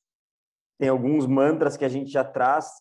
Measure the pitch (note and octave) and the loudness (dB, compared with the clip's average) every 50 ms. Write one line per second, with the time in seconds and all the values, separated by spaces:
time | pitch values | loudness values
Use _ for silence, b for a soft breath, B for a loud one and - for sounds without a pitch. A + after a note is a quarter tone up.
0 | _ _ _ _ _ _ _ _ _ _ _ _ _ _ _ - C#3 C3+ C3 B2+ | _ _ _ _ _ _ _ _ _ _ _ _ _ _ _ -4 0 0 0 0
1 | A#2+ C3+ D3+ D#3 C3+ B2+ C3+ C3+ C3+ D3 D#3+ D#3 - B2+ - - D3 C3 B2+ C#3 | 0 0 0 0 2 2 2 4 4 2 2 2 0 -2 -2 -2 -4 -4 -4 -4
2 | C3+ C3+ C#3 C#3 B2+ - - C3 B2+ C3 C#3+ D#3 D#3 - - - | -6 -4 -2 -2 -2 -2 -2 0 0 2 0 0 -2 -6 -12 -20